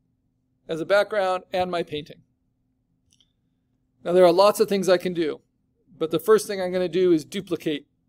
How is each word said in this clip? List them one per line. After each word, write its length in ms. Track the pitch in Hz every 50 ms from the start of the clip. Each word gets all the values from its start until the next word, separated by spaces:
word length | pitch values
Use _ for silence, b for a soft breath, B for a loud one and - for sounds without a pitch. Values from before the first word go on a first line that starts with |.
| _ _ _ _ _ _ _ _ _ _ _ _ _
as 140 | - 165 156
a 60 | 165
background 580 | 156 196 208 202 202 220 208 190 185 185 185 - _
and 180 | 196 180 185 180
my 120 | 175 170
painting. 400 | 170 - 151 147 151 - - _ _ _ _ _ _ _ _ _ _ _ _ _ _ _ _ _ _ _ _ _ _ _ _ _ _ _ _ _ _ _ _ _ _ _ _ _
Now 100 | - 170
there 120 | 175 185 180
are 80 | 170
lots 260 | 170 190 202 214 214 -
of 120 | 208 -
things 180 | 196 196 180 190
I 80 | 180
can 160 | 175 180 185
do, 300 | 175 170 160 143 135 - _ _ _ _ _ _ _ _ _ _ - -
but 120 | 160 156
the 80 | 170 160
first 280 | - 220 220 208 214
thing 160 | - 202 190
I'm 100 | 180 180
gonna 160 | 185 185 180 170
do 240 | 156 190 185 180
is 140 | 165 156 -
duplicate 600 | - - 202 202 - 160 - - 165 143 147 - _ _ _ _